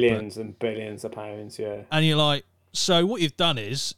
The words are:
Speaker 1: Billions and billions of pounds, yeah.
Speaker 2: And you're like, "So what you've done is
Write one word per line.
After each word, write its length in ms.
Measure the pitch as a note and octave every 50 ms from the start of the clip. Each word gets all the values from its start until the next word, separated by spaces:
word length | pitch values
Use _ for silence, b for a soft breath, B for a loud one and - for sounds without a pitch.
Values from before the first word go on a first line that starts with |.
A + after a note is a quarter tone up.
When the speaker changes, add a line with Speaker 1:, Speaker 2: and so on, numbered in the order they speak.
Speaker 1:
Billions 360 | B2 A#2 A2+ G#2+ G#2+ G#2 G2+ A2
and 200 | A2 A2 G2 -
billions 460 | A#2+ A2+ A2 A2 G#2+ G#2+ G#2+ G#2 -
of 80 | A2
pounds, 460 | - G#2+ G#2+ G#2 G#2 G#2 G#2+ G#2 - -
yeah. 240 | A2 G#2 G#2 G#2 G2+ -
Speaker 2:
And 120 | D#3 D#3 D#3
you're 120 | D#3+ D3+
like, 280 | D3+ D3+ D3 C#3+ C#3 - _ _ _ _ _
"So 340 | - - - - F3+ E3+ E3+
what 140 | F#3+ A#3+ A3
you've 160 | E3+ D3 -
done 220 | - F3 E3+ D3 A#2
is 360 | G#2 G#2 B2 C#3 - - -